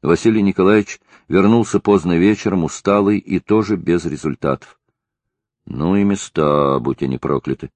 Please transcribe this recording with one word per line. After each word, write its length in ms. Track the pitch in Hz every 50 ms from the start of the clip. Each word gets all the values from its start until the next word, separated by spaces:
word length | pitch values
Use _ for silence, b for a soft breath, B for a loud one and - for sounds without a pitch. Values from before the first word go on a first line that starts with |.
Василий 400 | - 73 85 - - - 110 110
Николаевич 600 | 101 98 92 - 92 95 104 107 101 - - - b b b b b
вернулся 540 | b - 95 95 101 113 117 110 - - 98
поздно 360 | - - 101 95 78 90 85
вечером, 460 | 82 90 101 107 - - 107 95 92 82
усталый 540 | 73 - - _ 98 98 104 101 98 107
и 220 | 101 - - - 87
тоже 360 | - - 107 110 107 98 107
без 300 | 90 - 82 85 87 80
результатов. 760 | 85 71 71 - 78 67 _ - 73 67 - - - _ _ _ _ _ _ _ _ _ _ _ _ _ _ _ _ _ _ _
«Ну 320 | - - 64 76 87 95
и 60 | 101 101
места, 760 | 101 101 95 - - _ - 78 73 73 73 71 69 67 67
будь 240 | 58 69 67 _ 73
они 140 | 67 65
прокляты. 520 | 62 - - 73 67 _ - 67 - - 65 _